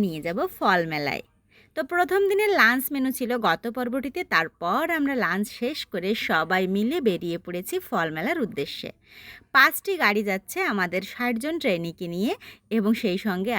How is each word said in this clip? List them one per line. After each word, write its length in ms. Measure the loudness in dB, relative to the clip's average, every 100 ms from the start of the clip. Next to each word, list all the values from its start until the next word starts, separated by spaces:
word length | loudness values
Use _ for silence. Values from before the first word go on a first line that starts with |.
নিয়ে 160 | 2 0 -4
যাব 120 | -2 -4 0
ফল 220 | 2 2 2
মেলায়। 300 | -2 -2 -4 -8 _ _ _ _
তো 60 | -6 -2
প্রথম 280 | 2 2 4 4
দিনের 200 | 4 4 6
লাঞ্চ 240 | 6 4 0
মেনু 180 | -2 -2 0
ছিল 120 | -2 0 2
গত 160 | 0 -2 -4
পর্বটিতে, 440 | -4 -2 -4 -6 0
তারপর 480 | 0 0 -2 -2 0 0 0
আমরা 160 | 0 0
লাঞ্চ 220 | 0 0 -4 -4
শেষ 180 | -6 -4 -6
করে 180 | -4 -2 -2 0
সবাই 340 | 0 2 2 2 0
মিলে 220 | 0 2 2
বেরিয়ে 300 | 0 -2 -6
পড়েছি 300 | -6 -8 -4 -6 -4
ফল 200 | -2 -2 -2
মেলার 220 | -2 -2
উদ্দেশ্যে। 460 | -2 -4 -6 -6 -12 -14 _ -20 -20 -20 _
পাঁচটি 380 | 4 4 4 -4 0
গাড়ি 200 | 2 2 0
যাচ্ছে 280 | -2 -4 -4 0
আমাদের 300 | 0 0 -2 -6
ষাট 220 | -4 -2 -2
জন 100 | -2 -2
ট্রেনিকে 440 | 0 0 -2 -6 -6
নিয়ে 180 | -2 -2 -2 -8 -20 -4 0
এবং 140 | 2 2
সেই 160 | 2 0 -2
সঙ্গে 260 | -2 0